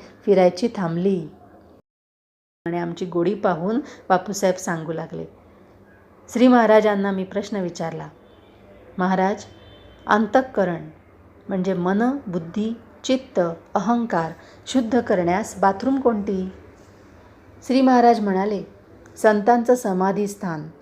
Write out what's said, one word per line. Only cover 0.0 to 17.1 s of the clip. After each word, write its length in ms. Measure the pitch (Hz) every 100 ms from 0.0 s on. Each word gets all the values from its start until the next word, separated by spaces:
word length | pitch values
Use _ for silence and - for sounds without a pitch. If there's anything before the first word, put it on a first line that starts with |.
| - -
फिरायची 440 | 208 190 180 175 233
थांबली. 520 | 214 170 170 196 180 151 - - - - _ _ _ _ _ _ _ _ _
आणि 140 | 170 175
आमची 260 | 170 170
गोडी 280 | 180 170 175
पाहून 460 | 208 196 160 185 240 - - -
बापूसाहेब 460 | 185 196 190 190
सांगू 380 | 185 196 165 160
लागले, 320 | 165 165 165 160 - - - - _ _ _ _ _ -
"श्री 180 | 233 254
महाराजांना 640 | 247 214 214 208 202 196
मी 120 | 190
प्रश्न 340 | 185 202 - 202
विचारला, 500 | 175 170 165 160 156 - - - - - - - - -
'महाराज, 460 | 185 190 190 202 - - - - - - -
अंतःकरण 840 | 214 214 262 262 - 180 165 156 - _ - - - -
म्हणजे 240 | 190 185
मन, 440 | 180 180 202 247 277 214
बुद्धी, 500 | 170 165 208 220 233 - -
चित्त, 360 | - 262 - - 170 165 -
अहंकार 580 | 190 185 240 233 175 160 - - - -
शुद्ध 340 | 262 226 247
करण्यास 540 | 240 190 170 190 220 190
बाथरूम 400 | 196 190 262 269
कोणती?' 500 | 247 214 202 190 190 - - - - - -